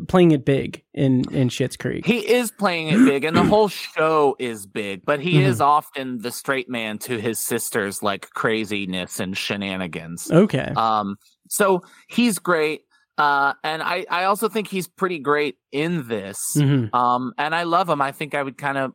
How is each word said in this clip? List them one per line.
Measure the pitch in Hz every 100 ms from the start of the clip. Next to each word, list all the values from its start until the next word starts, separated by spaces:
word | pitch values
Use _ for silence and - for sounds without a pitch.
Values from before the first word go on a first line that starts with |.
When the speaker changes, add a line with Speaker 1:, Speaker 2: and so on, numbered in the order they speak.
| 160
Speaker 1:
playing | 180 175
it | 147 131
big | 135 - - _
in, | - 135 127 135
in | 147 123
Schitt's | - 127 -
Creek. | 131 - -
Speaker 2:
He | 233
is | - 247 226
playing | - 196 170 160
it | 196
big, | 262 139
and | 147 170
the |
Speaker 1:
<clears throat> | 175
Speaker 2:
whole | 208 214
show | - - - 156 156 143 -
is | 127 110 98
big, | 117 101 98
but | - 147
he | 160
Speaker 1:
Mm-hmm. | 160 139
Speaker 2:
is | 117
often | 143 147 - 139 131 123
the | 120
straight | - - 131 127
man | 123 110 107
to | - 120
his | 113 110
sister's, | - 117 - 120 101 95
like, | 104 98 -
craziness | - 123 110 101 104 98 92 87 -
and | 92 98
shenanigans. | - 104 98 95 90 80 82 87 -
Speaker 1:
Okay. | 160 214 135 135
Speaker 2:
Um, | - 113 110 98 98 _ _ _
so | - 196 185 - - -
he's | - 240 175
great. | - 170 156 151 - _ _ -
Uh, | 147 139 139 -
and | 156 160
I, | 156 180 180
I | 175
also | 185 202 220
think | 226 185
he's | 190 170
pretty | - 190 170
great | 135 147 147 - _
in | 135 160 175 117
this. | 110 95 - - 151
Speaker 1:
Mm-hmm. | 139 139 110 123
Speaker 2:
Um, | 123 123 127 123
and | 147
I | 165
love | 175 175 180
him. | 147
I | 139
think | 139 151
I | 147
would | 135 131
kinda | 143 139 131